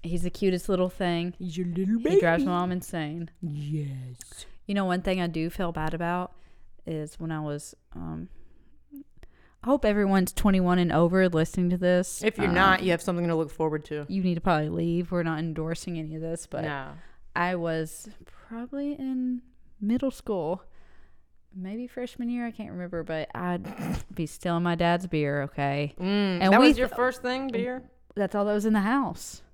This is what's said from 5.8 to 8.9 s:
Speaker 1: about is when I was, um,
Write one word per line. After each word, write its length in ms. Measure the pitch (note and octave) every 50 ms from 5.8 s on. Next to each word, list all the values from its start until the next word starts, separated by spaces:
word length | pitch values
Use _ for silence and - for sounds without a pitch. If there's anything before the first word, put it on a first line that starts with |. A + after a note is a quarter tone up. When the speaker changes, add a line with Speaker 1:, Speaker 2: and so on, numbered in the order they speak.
| D#3 E3+ E3
Speaker 1:
about 380 | D#3+ E3+ E3+ F3 F3+ F3+ - - - - - - - - - - - -
is 320 | - D#3+ D#3 D3+ D3 - -
when 120 | E3 D#3+
I 80 | D#3+ D#3
was, 340 | D3+ D3 D3 D3 - - - _ _ _ -
um, 320 | - E3+ D#3 D#3 D#3+ E3+ F#3 - - - - - - - - - - - _